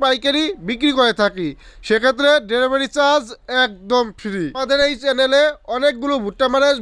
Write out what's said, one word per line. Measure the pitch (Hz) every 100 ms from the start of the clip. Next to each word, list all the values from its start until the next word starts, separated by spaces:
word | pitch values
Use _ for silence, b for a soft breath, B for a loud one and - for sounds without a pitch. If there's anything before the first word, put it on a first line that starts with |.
পাইকারি | 269 262 277 294 311 339 170
বিক্রি | 240 285 262
করে | 240 214
থাকি, | 202 185 156 135 b b -
সেক্ষেত্রে | 214 254 247 285 294 208
ডেলিভারি | 240 254 269 269 294
চার্জ | 285 294 220 - - 254
একদম | 247 185 196 247 226 -
ফ্রি। | 214 196 151 262
আমাদের | 262 277 285
এই | 240
চ্যানেলে | 277 254 262 277 302 285 - 247
অনেকগুলো | 285 240 277 277
ভুট্টা | 202 - 262
মাড়াইয়ের | 269 285 269